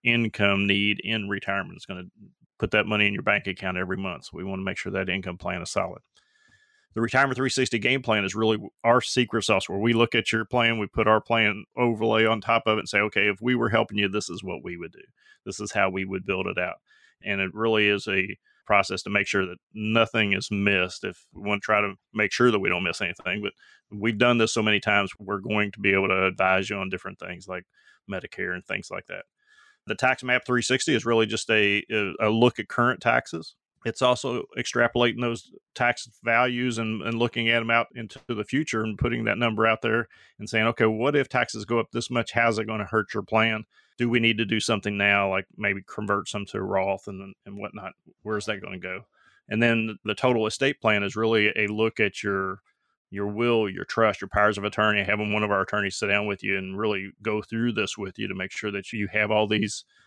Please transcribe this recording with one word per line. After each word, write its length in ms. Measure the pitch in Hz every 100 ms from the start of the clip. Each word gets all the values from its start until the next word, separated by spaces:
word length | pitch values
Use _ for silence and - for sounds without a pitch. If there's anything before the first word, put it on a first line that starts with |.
income 640 | 120 117 113 - 101 98 98
need 340 | 98 104 101
in 260 | - 110 101
retirement. 480 | 98 - 98 90 90
It's 100 | -
gonna 180 | 90 90 _ 101 _ _ -
put 100 | 107
that 140 | 107 104
money 220 | 107 104
in 60 |
your 100 | 101
bank 240 | - 104 98
account 300 | 92 95 92
every 200 | 92 95
month. 280 | 95 80 -
So 120 | -
we 60 |
wanna 180 | 95 95
make 160 | 95 92
sure 140 | 95
that 180 | 95 92
income 300 | 92 92 87
plan 240 | 87 90
is 80 | 87
solid. 320 | - 90 87 _ _ _ _ _ _ _ _ _
The 80 | 113
Retirement 360 | 113 131 139 123
three 120 | 131
sixty 280 | - 127 117
game 240 | 113 135
plan 220 | 123 107
is 100 | 95
really 240 | 101 110 107 98 _
our 180 | 113 123
secret 420 | - - 120 117
sauce 260 | - 98 -
where 80 | 98
we 160 | 113
look 220 | 113 117 117
at 160 | -
your 140 | 113 107
plan, 340 | 123 117 113
we 80 | 101
put 200 | - 107
our 140 | 110
plan 420 | - 117 107 101 - -
overlay 500 | 120 110 113 110 110
on 160 | 110
top 220 | 117 117 113
of 120 | 110
it 40 |
and 80 | -
say, 100 | 101
"Okay, 280 | 104 101 104
if 120 | 98
we 160 | 120 123
were 140 | 117
helping 300 | 113 110 104
you, 80 | 101
this 220 | 104 -
is 140 | 85
what 200 | 95 80
we 140 | 87 85
would 140 | 85
do. 120 | - - _ _ _ -
This 140 | 98
is 120 | 104
how 200 | 107 98
we 140 | 95 95
would 200 | 95 95
build 220 | 92 92
it 100 | 90
out." 200 | 90 - _ _ _ _
And 160 | 98 98
it 140 | 95
really 340 | 107 113 110 104
is 200 | 101 104
a 300 | 95 95 98 _ _ -
process 380 | 104 95 95
to 80 | -
make 160 | 101 98
sure 180 | 101 92
that 140 | 90 _ 107
nothing 580 | 107 113 110 110 104
is 160 | 98 -
missed. 540 | 101 101 98 92 -
If 240 | 98 90 _
we 140 | - 101
wanna 120 | 101
try 220 | - 107
to 120 | 101 95 _ 110
make 160 | 107
sure 180 | - 123
that 100 | 104
we 100 | 95
don't 140 | 90
miss 160 | 90 82
anything, 440 | 90 90 92 101
but 100 | 101 - _ _ _
we've 260 | 104 113 107
done 220 | 123 120
this 120 | 110
so 120 | 117
many 160 | 107 104
times, 320 | - 101 98 -
we're 180 | 98 101
going 340 | 98 107 104
to 60 | 98
be 140 | 101
able 140 | 95 98
to 180 | 95 95
advise 420 | 92 95 95 98
you 100 | 101
on 120 | 95
different 300 | 90 98 95
things 280 | 90 90 95
like 180 | 92 90 _ _ _ -
Medicare 460 | 95 - - 92 90
and 100 | -
things 240 | 98 -
like 160 | - -
that. 200 | - - _ _ _ _ _ -
The 80 |
Tax 300 | 107 127 127
Map 220 | 127 123 -
three 160 | 123
sixty 320 | - 131 - 120
is 100 | 113
really 220 | 113 110
just 200 | 110 -
a, 340 | 110 104 101 -
a, 220 | 107 101 -
a 80 | 110
look 280 | 113 123 -
at 120 | 101
current 320 | - 120 123
taxes. 520 | 120 120 - 165 160 - _ _ 117
It's 160 | -
also 420 | 127 123 135 120 - 120
extrapolating 640 | 120 120 120 120 120 110
those 280 | 123 117 - - _
tax 360 | - 123 117 113 _
values 560 | 117 117 127 123 123 113
and, 240 | 110 110
and 140 | 95 113
looking 300 | 120 117 113
at 140 | 117
'em 80 | 113
out 180 | 117 113 120
into 240 | 113 - -
the 160 | 110
future 400 | 107 135 156 117
and 140 | 214 143
putting 260 | 120 117 110
that 120 | 107
number 280 | 117 110 113
out 160 | 113
there 280 | 113 113 113 _ _ -
and 100 | 107
saying, 160 | 113 113
"Okay, 220 | 117 117
what 280 | 110 131 147
if 140 | 131
taxes 340 | 127 113 110
go 160 | 101 117
up 120 | 110
this 180 | 120 -
much? 240 | 123 113
How's 260 | 120 117 110
it 60 | 107
gonna 180 | 110
hurt 300 | 98 110 101
your 100 | 107
plan? 400 | - 113 113 110 110 _ _ -
Do 120 | 120
we 100 | 120
need 200 | 113 110
to 60 | 107
do 140 | 110
something 380 | - 107 104 101
now, 320 | 101 101 98
like 160 | 95 95 -
maybe 280 | 104 98 -
convert 400 | - 104 101 -
some 180 | 104 98
to 140 | 101
Roth 460 | 98 98 95 95 -
and, 260 | 95 98 95 101
and 120 | 101
whatnot? 360 | 101 - 95 - _ _
Where's 240 | 104 107 104
that 140 | 101
gonna 180 | 98 92
go?" 260 | 90 92 - _ _ _ -
And 160 | 107
then 360 | 117 117 110 104
the 120 | 104 104
total 320 | 127 120 110
estate 340 | - 135 143
plan 220 | 110 104
is 120 | 101 107
really 380 | 110 113 104 -
a 120 | 104
look 320 | 107 110 -
at 240 | 104 -
your, 360 | 101 98 95 95 _ _ _ _ _
your 180 | 98 101
will, 420 | 104 120 117 104
your 160 | 92 -
trust, 340 | - 110 -
your 80 | 98
powers 300 | 104 104 101
of 80 | 101
attorney, 380 | - 107 104
having 280 | 95 104 104
one 120 | 104
of 80 | 104
our 100 | 101
attorneys 360 | 95 104 98 -
sit 100 | 104
down 180 | 101 104
with 180 | 98
you 140 | 98 98
and 200 | 95 95
really 340 | 110 101 98 -
go 200 | 110 107
through 320 | - 113 120
this 240 | 110 98 -
with 220 | 95 98
you 80 | 107
to 80 | 95
make 160 | 95
sure 200 | - 107
that 200 | 101 -
you 160 | 110 101
have 240 | 107 107
all 160 | 107 107
these 380 | 107 104 - - _